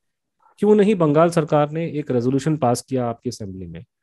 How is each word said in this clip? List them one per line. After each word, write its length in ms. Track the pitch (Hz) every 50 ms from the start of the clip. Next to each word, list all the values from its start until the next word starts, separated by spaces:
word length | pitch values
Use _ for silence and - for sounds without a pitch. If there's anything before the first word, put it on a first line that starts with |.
| _ _ _ _ _ _ _ _ _ _ _
क्यों 180 | - 202 208 214
नहीं 200 | 214 196 208 220
बंगाल 340 | 175 165 151 143 156 170 175
सरकार 420 | 170 170 151 - 160 147 147 147
ने 200 | 156 165 170 165
एक 200 | - 151 147 -
रेजोल्यूशन 460 | 127 120 117 131 139 135 - 156 156
पास 240 | 139 131 120 120 -
किया 240 | - _ 131 127 123
आपकी 240 | 117 113 - _ 123
असेंबली 380 | - - 107 95 92 92 92
में 180 | 85 82 85 117 _ _ _